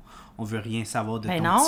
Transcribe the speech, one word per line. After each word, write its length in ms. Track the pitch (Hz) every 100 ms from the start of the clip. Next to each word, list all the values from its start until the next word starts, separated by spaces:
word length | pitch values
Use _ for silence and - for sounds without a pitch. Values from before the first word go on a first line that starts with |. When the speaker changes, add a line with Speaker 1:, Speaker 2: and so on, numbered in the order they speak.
| - - - -
Speaker 1:
on 60 |
veut 140 | 110 110
rien 260 | 110 113
savoir 360 | 107 117 107 113
de 80 | 107
Speaker 2:
Ben 100 | 175
Speaker 1:
ton 60 |
Speaker 2:
non, 120 | 165
Speaker 1:
petit 80 | 208